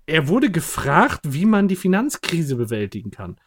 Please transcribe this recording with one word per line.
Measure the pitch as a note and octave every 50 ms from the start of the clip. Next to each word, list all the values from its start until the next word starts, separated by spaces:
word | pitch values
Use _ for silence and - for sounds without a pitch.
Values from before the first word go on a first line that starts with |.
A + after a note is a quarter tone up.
| _ -
er | D#3+ D#3+ C#3+ C#3
wurde | F#3 C4+ D4+ A#3+
gefragt, | E3+ E3 - - - - - C#3 C#3 F3 A#3 D4 - - -
wie | D3 C3 D3+ F#3+
man | A3 G#3+ G3+ G3+ F#3+
die | F#3+
Finanzkrise | F3+ - F#3 F#3 G3+ B3 D4 - - - - E3+ E3 D#3+ C#3 C3
bewältigen | A#2+ A#2+ G#2+ A2+ G#2+ G#2 G2+ - G#2 - G2+
kann. | - - G2 F2 F#2 - _